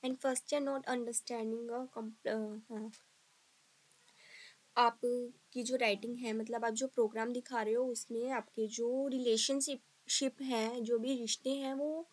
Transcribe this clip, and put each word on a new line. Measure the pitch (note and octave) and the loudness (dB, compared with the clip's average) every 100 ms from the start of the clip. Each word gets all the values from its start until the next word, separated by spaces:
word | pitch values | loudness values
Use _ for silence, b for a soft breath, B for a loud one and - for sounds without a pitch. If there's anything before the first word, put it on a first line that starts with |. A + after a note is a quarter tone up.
And | B3+ C4 | -2 0
first | C4+ B3+ - | 0 0 0
are | D4 | 0
not | C#4 C4+ C4 | 2 -2 0
understanding | B3+ A#3 A#3 - A#3+ A3 A3+ A#3 | -2 0 -4 -4 -4 -2 -2 -2
a | A#3 B3+ A#3 | -4 -6 -8
comp-, | A3 A3 A3 | -10 -6 -2
अ, | A3 G#3+ G#3+ A3 | -2 -2 -6 -8
हाँ, | A3 A3 A3 _ _ _ _ _ _ _ _ _ - - B B B B B _ - | -8 -8 -12 _ _ _ _ _ _ _ _ _ -20 -20 B B B B B _ 6
आपकी | B3 B3 B3 B3 B3 - _ B3 | 6 6 -2 0 -4 -10 _ -6
जो | A#3+ B3+ | -2 2
writing | A#3 G3+ A#3 A#3+ | 4 2 -2 -4
है, | A#3+ | -2
मतलब | A3 A3 A#3 | -2 -2 0
आप | A#3 | 0
जो | A3+ C4 | 0 -2
प्रोग्राम | - A3 A3+ A3+ | 2 2 2 -2
दिखा | B3 B3 B3 | -4 -4 -2
रहे | G#3+ | 2
हो | A#3 | 2
उसमें | C4 A#3 - A#3 B3 | 2 -2 -4 -4 -2
आपके | B3+ G#3+ - G#3+ | -2 -4 -4 -2
जो | A3+ A#3 C4 C#4 | 0 0 2 0
रिलेशनशिप, | C4 B3 A3 A3 C#4 C#4 C4 _ _ - | 2 4 4 4 2 0 -4 _ _ -2
शिप | - C4+ - | 2 2 -2
हैं, | C4 A#3+ A3 B3 | -2 0 0 -2
जो | A3+ A#3+ | 0 2
भी | A#3+ C4 | 2 0
रिश्ते | A3+ - C4 | 0 -2 0
हैं, | C#4 C4+ | -2 -2
वो | C4+ D4 D#4 E4+ | -2 -2 -2 -6